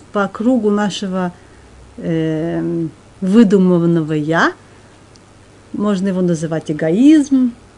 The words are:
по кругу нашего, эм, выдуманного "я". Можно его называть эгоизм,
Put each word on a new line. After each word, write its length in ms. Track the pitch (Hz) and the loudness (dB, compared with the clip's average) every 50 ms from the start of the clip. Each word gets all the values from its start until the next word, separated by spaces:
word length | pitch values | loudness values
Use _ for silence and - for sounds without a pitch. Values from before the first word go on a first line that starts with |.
| - - - | -16 -8 -4
по 140 | 208 196 190 | -4 -4 -4
кругу 420 | - - 214 240 262 240 208 208 | -4 -4 -2 0 0 0 0 0
нашего, 640 | 208 208 208 202 - - 214 190 185 190 185 180 175 - - - - - - - - - - - - - | 0 0 -2 -2 -4 -6 -8 -6 -6 -4 -4 -6 -8 -10 -18 -20 -20 -20 -20 -20 -20 -20 -20 -20 -18 -12
эм, 920 | - 175 165 165 160 160 160 156 160 170 170 165 165 170 170 165 165 156 - - - - - - | -6 -4 -4 -2 -2 -2 -4 -4 -4 -4 -6 -6 -4 -4 -4 -4 -6 -8 -10 -14 -20 -20 -14 -8
выдуманного 920 | 196 185 190 233 240 190 208 196 185 185 180 170 170 170 170 170 156 151 156 | -4 2 4 4 4 6 4 4 4 4 2 2 2 2 2 0 0 -2 -4
"я". 400 | 151 151 156 160 165 220 320 359 - - - - - - - - - - - - - - - - - - - - - - - - | -4 -2 -2 0 0 0 0 -2 -6 -14 -20 -20 -20 -20 -20 -20 -20 -20 -20 -20 -20 -20 -20 -20 -20 -20 -20 -20 -20 -20 -14 -8
Можно 360 | - 202 208 208 185 190 202 | -6 -2 -2 -2 -2 -2 -2
его 120 | 185 185 | -2 0
называть 500 | 185 175 175 151 160 156 165 156 - - | 0 0 0 -2 -4 -4 -6 -6 -4 -6
эгоизм, 840 | 160 151 160 160 165 208 254 285 311 311 277 277 277 262 254 240 233 - - - - | -6 -4 -2 0 2 4 6 6 6 6 4 2 0 0 0 0 -4 -6 -18 -20 -20